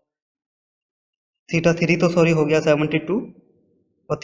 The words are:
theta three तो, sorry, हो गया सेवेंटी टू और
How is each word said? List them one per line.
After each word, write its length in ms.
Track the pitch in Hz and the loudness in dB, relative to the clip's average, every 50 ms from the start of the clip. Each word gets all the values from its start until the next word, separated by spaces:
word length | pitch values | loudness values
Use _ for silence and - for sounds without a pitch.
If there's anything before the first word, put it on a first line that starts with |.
| _ _ _ _ _ _ _ _ _ _ _ _ _ _ _ _ _ _ _ _ _ _ _ _ _ _ _ _ _ - | _ _ _ _ _ _ _ _ _ _ _ _ _ _ _ _ _ _ _ _ _ _ _ _ _ _ _ _ _ -6
theta 260 | 170 165 165 170 165 | -4 0 2 2 0
three 260 | 170 170 156 175 170 | 2 0 0 0 0
तो, 80 | 175 165 | 0 0
sorry, 200 | 170 175 165 165 165 | 2 2 2 2 2
हो 120 | 156 151 | 2 0
गया 160 | 147 156 156 | 0 0 0
सेवेंटी 380 | 151 156 151 147 151 151 160 156 | 2 2 2 2 0 -2 -2 -4
टू 200 | - - 185 240 - - - _ _ _ _ _ _ _ _ _ _ _ _ _ _ - | -4 -4 -6 -6 -6 -8 -14 _ _ _ _ _ _ _ _ _ _ _ _ _ _ -8
और 100 | 151 - | -8 -6